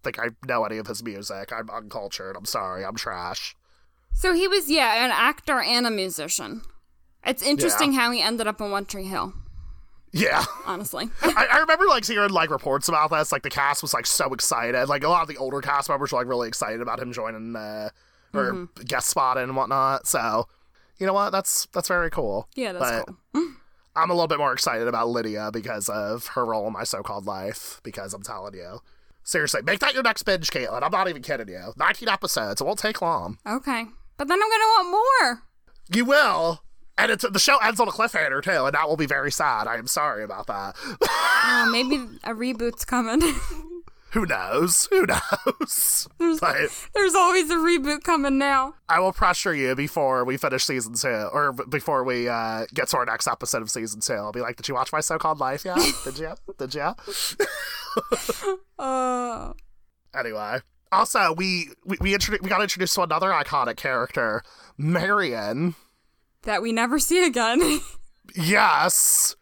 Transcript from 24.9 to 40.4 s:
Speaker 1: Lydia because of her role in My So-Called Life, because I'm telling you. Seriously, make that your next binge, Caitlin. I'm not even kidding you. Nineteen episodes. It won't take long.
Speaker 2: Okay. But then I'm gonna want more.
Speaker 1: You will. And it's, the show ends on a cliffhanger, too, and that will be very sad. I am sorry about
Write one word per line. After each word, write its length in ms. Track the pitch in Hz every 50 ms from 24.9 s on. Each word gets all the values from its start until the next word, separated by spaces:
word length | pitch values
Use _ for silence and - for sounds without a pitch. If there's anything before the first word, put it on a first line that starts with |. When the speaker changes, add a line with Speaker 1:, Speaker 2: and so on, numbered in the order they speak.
| 117 113 113 120
Speaker 1:
Lydia 420 | 120 120 113 110 104 107 107 107 107
because 360 | 117 104 123 117 107 101 -
of 380 | 104 107 104 101 110 120 - -
her 180 | - 135 123
role 200 | 113 113 110 104 110
in 40 | 110
My 120 | 98 117
So-Called 420 | - - 98 101 - 107 101 95
Life, 540 | 104 101 95 95 101 110 - - - - - _
because 320 | 120 98 - 98 98 98
I'm 80 | 101 98
telling 320 | - 113 98 95 101 95
you. 240 | 92 87 87 98 113 - _ - - _ - - _ -
Seriously, 360 | - - 175 151 143 - 123
make 200 | 107 165 196 196
that 120 | - 285 269
your 100 | 262 254
next 200 | 233 220 - -
binge, 280 | - 190 185 160 -
Caitlin. 320 | - - 127 - 113 113 131
I'm 80 | 160
not 160 | 185 190 190 185
even 120 | 170 143
kidding 280 | 120 - 147 123 113 101
you. 260 | 90 90 90 98 -
Nineteen 320 | 123 151 180 214 - - 220
episodes. 540 | 196 190 - - - - 110 101 104 - 143
It 20 |
won't 140 | 151 208 196
take 240 | - 214 214 - 185
long. 340 | 165 165 135 85 87 127 - _
Speaker 2:
Okay. 380 | 202 214 262 262 285 262 226 226 226 - - - - _
But 100 | - 285 277
then 120 | 349 381 427
I'm 60 | 440
gonna 140 | 453 440 440
want 260 | 440 453 440 370 359 349 415 453 523 539 508
more. 220 | 359 254 240 233 - - _ _ _ _ - - - - 175
Speaker 1:
You 120 | 220 240
will. 560 | 240 277 294 294 226 185 165 165 170 165 - - - - - - - -
And 160 | - 202 220 220
it's, 120 | 196 - 240
the 80 | 196 196
show 200 | - - 277 269
ends 200 | 220 226 233 202
on 80 | 240 202
a 40 | -
cliffhanger, 500 | - 220 233 - 165 156 143 135 139 147
too, 220 | 190 185 156 131
and 100 | 139 143
that 140 | 147 160 151
will 80 | 160
be 100 | 156 156
very 240 | 135 143 139 135 143
sad. 360 | 135 - 160 143 123 107 107 113
I 80 | 117
am 100 | 117 113
sorry 380 | 127 - 156 147 147 123 104 107
about 220 | 101 98 98